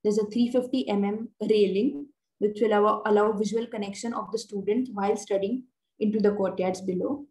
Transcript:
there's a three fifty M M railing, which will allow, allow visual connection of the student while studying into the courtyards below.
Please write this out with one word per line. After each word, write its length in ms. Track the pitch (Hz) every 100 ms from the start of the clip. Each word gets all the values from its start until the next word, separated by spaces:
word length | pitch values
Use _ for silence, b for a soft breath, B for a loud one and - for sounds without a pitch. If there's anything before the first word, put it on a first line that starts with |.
there's 160 | 214 208
a 80 | 208
three 240 | 240 240
fifty 380 | 254 254 262 -
M 160 | 202
M 240 | 202 214 226 - 214
railing, 560 | 214 196 190 254 - - _ _ _
which 220 | 208 208
will 180 | 220 208
allow, 240 | 208 208
allow 280 | 214 214 214
visual 340 | 202 208 226 233
connection 480 | - 196 202 233
of 160 | 240 208
the 60 | 214
student 500 | - 202 190 226 254
while 240 | 202 196 208
studying 480 | - 196 196 254 - _ _ _
into 220 | 214 214
the 100 | 202
courtyards 500 | 202 190 180 185 185
below. 460 | 190 180 - 285 -